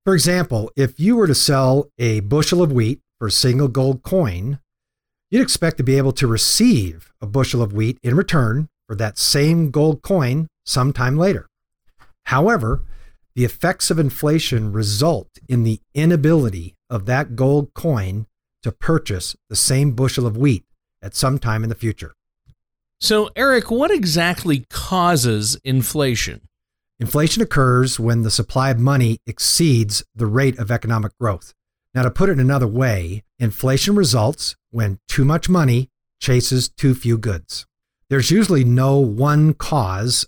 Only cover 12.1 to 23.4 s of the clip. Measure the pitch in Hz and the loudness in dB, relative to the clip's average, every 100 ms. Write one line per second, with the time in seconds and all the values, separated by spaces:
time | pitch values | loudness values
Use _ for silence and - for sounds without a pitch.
12.1 | _ - 131 185 226 110 127 - - - | _ -2 0 2 2 0 -4 -4 -12 -18
13.1 | - _ - 123 - 170 185 - 165 143 | -20 _ -4 -2 -2 -4 -2 -2 0 -2
14.1 | - 151 156 - 117 107 104 104 104 151 | -2 0 0 0 -2 -2 -2 -2 0 0
15.1 | 139 - _ - 123 113 110 _ 139 156 | -2 -6 _ -4 0 0 -2 _ 0 2
16.1 | 170 147 165 123 90 87 - - 113 95 | 2 4 2 2 -4 -10 -16 -10 -6 -2
17.1 | 127 151 117 131 147 143 - 170 127 92 | -2 -2 -2 2 2 0 -4 -2 -2 -2
18.1 | 98 110 _ _ _ 120 - - 160 - | -6 -10 _ _ _ -10 -4 0 0 -2
19.1 | 98 - - - 107 - 131 147 120 131 | -6 -8 -12 -8 -2 0 2 0 0 -2
20.1 | - 120 110 143 104 - _ _ _ 98 | 0 -2 0 0 0 -6 _ _ _ -12
21.1 | - 131 135 120 110 110 113 117 104 85 | -4 -2 -2 -2 -2 -4 -4 -6 -6 -12
22.1 | - _ _ _ _ _ _ _ _ - | -20 _ _ _ _ _ _ _ _ 0
23.1 | 214 208 - | 0 0 0